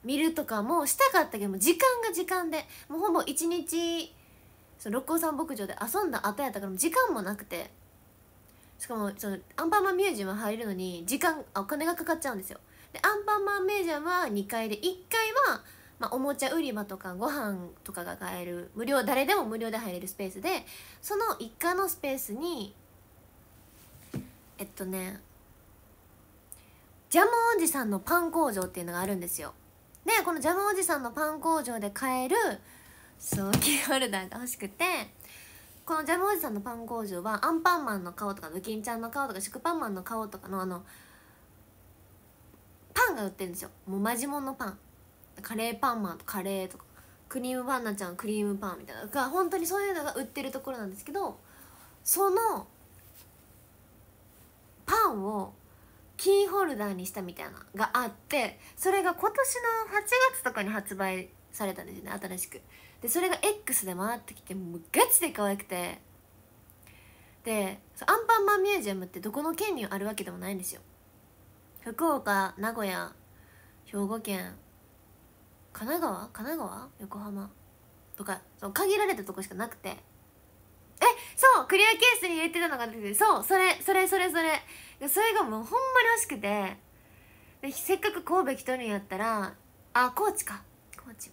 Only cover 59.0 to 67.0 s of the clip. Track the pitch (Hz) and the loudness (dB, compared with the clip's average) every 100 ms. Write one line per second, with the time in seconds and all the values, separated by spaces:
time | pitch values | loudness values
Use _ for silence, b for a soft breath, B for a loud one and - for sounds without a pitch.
59 | 359 349 415 415 508 494 466 453 415 403 | 2 2 0 2 2 2 0 0 0 -2
60 | 415 494 523 508 254 233 202 214 202 190 | 2 4 4 4 -4 -2 -2 -4 -6 -2
61 | 190 185 185 - - - 202 185 196 196 | -2 -2 -8 -18 -18 -6 -6 -6 -12 -12
62 | 196 202 196 180 - - - B B B | -8 -8 -8 -8 -8 -10 -18 B B B
63 | 240 330 370 349 427 415 - 254 190 180 | 0 2 2 2 0 0 -2 -2 -2 -4
64 | 208 233 - - - 190 175 170 - - | -4 -4 -8 -20 -10 -10 -8 -10 0 4
65 | 494 - 330 - 202 202 - 180 175 - | 6 6 2 0 0 0 -4 -6 -6 -10
66 | - - - - - - - - B B | -18 -20 -20 -20 -20 -20 -20 -20 B B